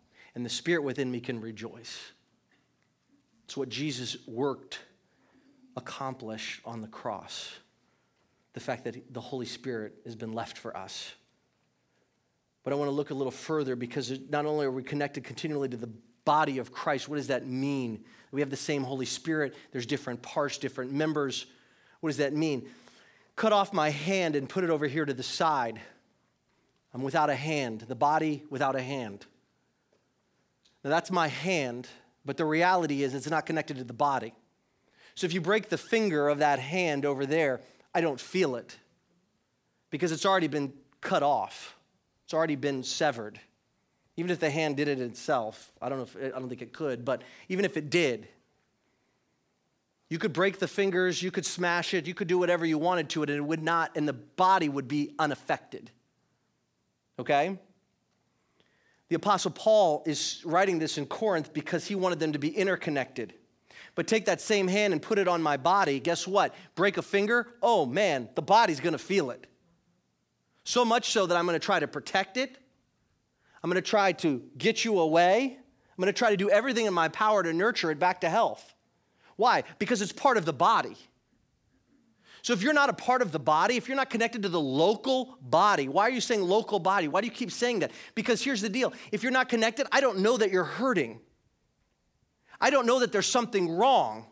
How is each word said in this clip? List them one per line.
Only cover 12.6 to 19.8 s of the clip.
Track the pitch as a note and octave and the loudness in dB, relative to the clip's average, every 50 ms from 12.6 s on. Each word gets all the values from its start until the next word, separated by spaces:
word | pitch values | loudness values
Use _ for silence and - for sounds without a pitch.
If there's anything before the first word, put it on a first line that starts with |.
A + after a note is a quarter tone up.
| _ | _
But | B2+ C#3 | -4 -2
I | |
want | C#3+ D3 C#3+ | -2 -2 -2
to | C#3 | -2
look | C#3+ C#3+ - | -2 -4 -4
a | D#3 | -4
little | C3+ C#3 C3 | -4 -4 -4
further, | B2 - - - D#3+ D#3 D3 C3 B2+ | -6 -8 -6 -4 -2 -2 -2 -2 -4
because | B2 B2 A#2+ - D3 C3 A#2 C3 C3 - - | -4 -6 -6 -6 -6 -6 -6 -8 -10 -8 -4
not | D3 D3 D3 | -4 -2 -2
only | D3+ D3+ D3+ D3 | 0 0 0 0
are | C3+ B2+ | 0 -2
we | C3+ B2+ | -4 -6
connected | - - D3 D3 C#3+ C#3+ D3+ B2 | -6 -4 -4 -4 -4 -4 -8 -12
continually | - B2 - - D#3+ D3+ C#3+ C#3 C3 | -12 -10 -8 -6 -4 -2 -2 -2 -4
to | B2 | -4
the | A#2 A#2 A#2 A2 - - _ _ _ _ | -8 -10 -12 -12 -16 -20 _ _ _ _
body | - D3 D3+ D#3 D3 C#3 C3 | 4 4 4 4 2 0 -2
of | A#2+ - - | -6 -6 -10
Christ, | - - E3 D3 C3+ - - | -6 -2 -2 -2 -2 -2 -6
what | D3 | -6
does | D3 C3 A#2+ | -6 -2 -2
that | C#3 B2 - | -2 -2 -2
mean? | C3+ B2+ B2+ C3+ C#3+ C#3+ C3+ B2+ A#2 A2 G#2 - - - - - _ - | -4 -4 -2 -2 -2 -2 -2 -2 -4 -6 -8 -12 -18 -20 -20 -20 _ -4
We | C#3 | -4
have | D3 C#3 | -4 -4
the | C3+ | -4
same | C3 - - D3+ C#3+ C3+ | -6 -4 -4 -2 -2 -2
Holy | B2 C#3 C3 B2+ | -4 -4 -6 -6
Spirit. | A#2 - - - E3 D#3+ D#3 D3 C3+ - - - - - | -6 -6 -8 -4 -4 -2 -2 -2 -2 -4 -10 -18 -10 -8
There's | C3+ | -8